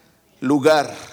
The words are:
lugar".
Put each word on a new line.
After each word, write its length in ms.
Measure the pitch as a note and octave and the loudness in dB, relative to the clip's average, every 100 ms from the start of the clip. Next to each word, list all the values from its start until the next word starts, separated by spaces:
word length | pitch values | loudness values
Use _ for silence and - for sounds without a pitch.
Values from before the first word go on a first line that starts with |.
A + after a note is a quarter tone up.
| _ _ _ - | _ _ _ -10
lugar". 560 | B2+ C#3+ C3+ D#3 C3 - - | -2 0 2 2 0 -8 -20